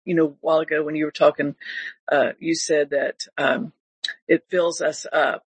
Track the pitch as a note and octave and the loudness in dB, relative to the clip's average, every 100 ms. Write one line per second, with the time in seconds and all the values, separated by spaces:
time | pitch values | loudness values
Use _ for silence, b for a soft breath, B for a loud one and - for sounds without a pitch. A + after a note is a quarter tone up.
0 | F3+ E3 D#3 C#3+ E3 D#3+ D#3+ D#3 D3+ D#3 | -2 2 2 0 0 2 2 -2 -2 -2
1 | D3+ - D3 D3 C#3+ - B B B B | -4 2 2 2 -2 -6 B B B B
2 | - C#3+ B2+ - E3 E3 - D3+ C#3+ C#3 | -2 0 0 -2 -4 -2 0 0 2 0
3 | - - - - C#3 - D3+ - _ _ | -2 -6 -10 -2 0 0 -4 -14 _ _
4 | B B - E3 - F#3 E3+ E3 D#3 D3+ | B B 0 0 2 -2 0 -2 -4 -4
5 | - D#3 C3+ - _ | -4 0 0 -2 _